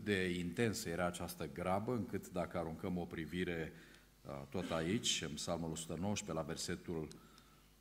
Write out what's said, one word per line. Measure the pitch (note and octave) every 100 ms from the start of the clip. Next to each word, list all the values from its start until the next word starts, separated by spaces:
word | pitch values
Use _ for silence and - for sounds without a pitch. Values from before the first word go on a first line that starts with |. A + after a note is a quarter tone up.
de | G#2 G2 F#2
intensă | F2+ F2 F2 A#2 F#2 E2+
era | E2 F2
această | F2 F2 - D#2+
grabă, | C#2 F2+ G2 A2+
încât | B2 F#2+ G2 -
dacă | F2+ E2 F2+
aruncăm | D#2+ D#2+ F#2+ F2+
o | E2+
privire, | E2 D2+ E2+ F2+ E2 D#2+ - - - - -
uh, | - C#2 C#2
tot | F#2+ F2
aici, | E2 D#2+ A#2 A#2+ - D#2+
în |
Psalmul | D2+ - E2 E2
o | D#2
sută | - D#2+
nouăsprezece, | G2 G2 - D#2+
la | D2+
versetul | D#2+ - E2+ - E2 D2+ - - - - - - -